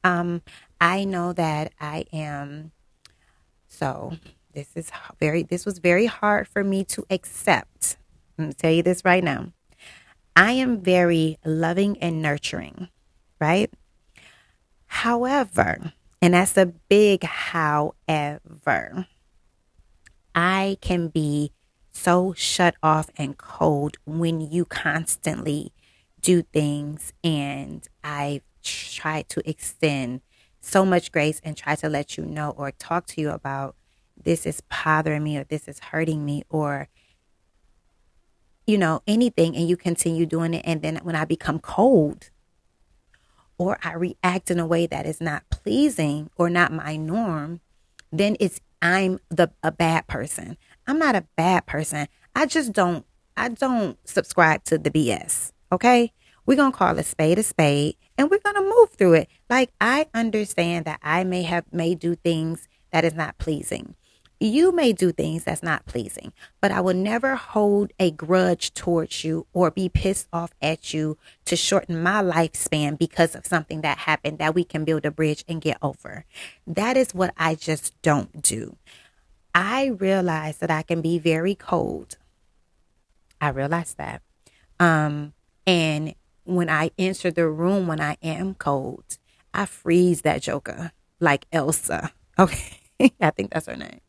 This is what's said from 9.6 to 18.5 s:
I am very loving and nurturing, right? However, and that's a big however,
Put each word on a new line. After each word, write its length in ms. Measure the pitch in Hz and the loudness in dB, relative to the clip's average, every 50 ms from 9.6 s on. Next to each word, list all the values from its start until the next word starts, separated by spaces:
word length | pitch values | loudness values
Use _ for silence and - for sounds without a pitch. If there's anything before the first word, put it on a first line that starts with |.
| _ _ _ _ - - - - _ _ _ _ _ _ _ | _ _ _ _ -20 -20 -20 -20 _ _ _ _ _ _ _
I 160 | 165 185 220 247 | 4 6 6 4
am 260 | 262 262 254 240 208 | 0 0 0 -2 -2
very 580 | 180 185 180 180 175 175 170 165 160 160 156 - _ | 2 4 4 6 6 4 4 2 2 0 -2 -6 _
loving 540 | 160 156 160 165 165 175 185 202 202 202 | -4 -2 0 0 0 0 0 0 0 -2
and 240 | - - 170 165 160 | -2 -4 -4 -4 -2
nurturing, 680 | 156 151 147 147 - - - 165 - - - - 180 - _ _ _ _ _ _ _ _ _ _ | -2 -2 -4 -4 -4 -6 -8 -8 -10 -10 -14 -16 -16 -16 _ _ _ _ _ _ _ _ _ _
right? 280 | 151 151 170 196 214 - - _ _ _ _ _ _ _ _ - - - _ _ _ _ _ _ _ _ _ _ _ | 0 2 2 2 0 -2 -6 _ _ _ _ _ _ _ _ -20 -20 -20 _ _ _ _ _ _ _ _ _ _ _
However, 1040 | _ - - - 233 240 233 247 254 277 285 247 196 - - - 90 - - - 160 _ _ _ _ _ _ | _ -8 -4 0 0 0 2 0 0 0 0 0 0 0 0 0 0 -2 -6 -8 -14 _ _ _ _ _ _
and 120 | - 175 180 | 4 6 6
that's 220 | 175 185 190 - | 6 4 4 4
a 120 | 196 190 | 4 4
big 560 | 180 170 - _ _ 202 208 214 208 196 180 - | 4 2 -12 _ _ 6 6 8 6 4 2 0
however, 1800 | 160 - - - - - 170 156 151 147 147 151 - - _ _ - 160 151 147 147 147 - _ - | -6 -6 -8 -8 -6 -2 0 0 2 2 0 0 -2 -6 _ _ -2 -2 0 -2 -4 -6 -10 _ -20